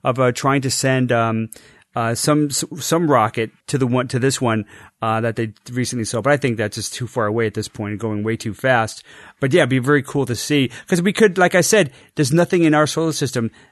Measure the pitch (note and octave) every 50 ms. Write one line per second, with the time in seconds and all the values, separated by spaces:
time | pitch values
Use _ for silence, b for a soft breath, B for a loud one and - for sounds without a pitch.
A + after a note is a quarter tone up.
0 | - C3 B2 B2+ B2+ B2 B2 - - C3+ C#3 C#3 B2+ C3+ B2 - - C3+ C3 C3
1 | B2+ B2 B2 A#2 A2+ A2+ A2 A2+ A2+ A2 B B B B B B B _ _ B2+
2 | A#2 A2+ A#2 A2+ - - D3+ D3+ D3+ C#3+ C#3 - - - - D3 B2+ - D#3+ E3+
3 | F3 D3+ C#3+ A#2+ G#2+ A2 - B2 A2+ A2 - _ _ - - C3+ C3 B2 B2 B2+
4 | B2+ B2 - B2 A#2 C3+ C3 - C3 A#2 A2 A2 G#2 B B B B B B _
5 | - A2 A2 A2+ A2+ A#2 A2+ - A#2 A2 G#2+ _ _ - B2 B2 B2 - - A#2+
6 | A2 - - A#2 G#2 C3+ D3 C#3 - C3 A#2 G#2+ A2 G#2 - A2+ G#2 - - -
7 | B2 A2 - B2+ A2 G#2 G#2+ A#2 A2+ G#2+ G2 A2 G#2 - - - G#2+ G2+ G#2+ G2
8 | A2+ A2 G#2+ G#2 G#2 A2 A2+ G#2+ - A2+ G2 - - C3 B2+ A2+ A2+ A2 - -
9 | B B B B B B B _ - C3+ C#3 F3+ D3+ A#2+ C3 C3 A#2+ C3+ D3 C#3+
10 | - - - C#3+ C3+ A2+ A#2+ - - - D3 C#3+ C3 A#2+ B B B - F#3+ F3
11 | F3 G#3 - - A3+ G#3 E3+ F#3 F#3 F3 - F3+ E3 - - G#3+ F3+ C3 b b
12 | b b b - D#3 A#2+ D3 E3+ F3 - G3 F3+ E3+ D#3 D3+ D3+ D3+ C#3 - D#3+
13 | E3 E3 D3+ - D3 B2+ - B2+ A2+ A2 b b b b